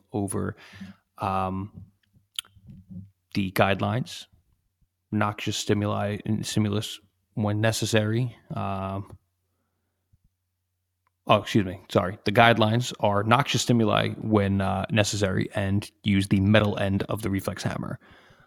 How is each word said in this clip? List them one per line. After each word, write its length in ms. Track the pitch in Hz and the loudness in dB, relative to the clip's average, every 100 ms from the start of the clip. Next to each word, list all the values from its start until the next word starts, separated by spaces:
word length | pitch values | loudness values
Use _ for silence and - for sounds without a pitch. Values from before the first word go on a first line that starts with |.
| _ | _
over, 440 | 104 98 98 95 - - - 95 - _ - | -6 -4 -4 -6 -8 -14 -20 -20 -20 _ -8
um, 640 | 101 95 95 95 98 - - _ _ _ _ - - - - - - - 98 _ _ 104 | -4 -2 -2 -4 -8 -14 -20 _ _ _ _ -14 -14 -16 -20 -20 -18 -18 -18 _ _ -4
the 160 | 95 | -2
guidelines, 760 | - 98 95 104 117 - - - _ _ _ _ _ _ _ - | 2 2 2 0 -2 -4 -12 -18 _ _ _ _ _ _ _ -4
noxious 440 | 107 104 104 110 - | 0 0 -2 -6 -4
stimuli 600 | - 104 104 104 101 104 - | 0 0 0 -2 -4 -4 -4
and 180 | 104 | -4
stimulus 560 | 104 110 107 104 - - _ _ _ - | -2 0 0 0 -4 -12 _ _ _ -4
when 260 | 104 104 | -2 2
necessary. 760 | 113 110 110 110 107 117 123 - - 127 | 0 0 2 2 2 -2 -2 -6 -12 -8
Um, 600 | 98 98 95 98 - - _ _ _ _ _ _ _ _ _ _ _ _ _ _ _ _ _ _ _ _ - | -6 -6 -6 -8 -10 -18 _ _ _ _ _ _ _ _ _ _ _ _ _ _ _ _ _ _ _ _ 2
oh, 80 | 107 | 2
excuse 300 | - 113 95 | 2 0 0
me, 160 | 92 - | -6 -2
sorry. 280 | 104 90 107 | 0 0 -4
The 80 | - | 0
guidelines 600 | 104 117 110 107 117 123 - | 6 6 6 4 2 -2 0
are 220 | 107 101 | 0 2
noxious 380 | 107 123 139 123 | 2 2 2 -2
stimuli 480 | - 120 107 107 107 107 | 2 4 4 2 0 -4
when, 420 | 110 107 98 98 | 0 2 4 0
uh, 240 | 95 95 - | 0 -2 0
necessary 600 | 110 104 104 98 104 - | 2 2 0 0 0 -2
and 360 | - 98 101 - _ | -2 0 -2 -2 _
use 240 | 104 98 95 | 0 2 4
the 100 | 101 | 2
metal 380 | 98 107 104 98 | 4 4 4 0
end 240 | 98 98 | -2 -2
of 180 | - 101 | -2 -6
the 80 | 95 | -4
reflex 320 | 98 101 - | -4 -4 -6
hammer. 360 | - - - - - - - _ | -6 -6 -8 -12 -14 -20 -20 _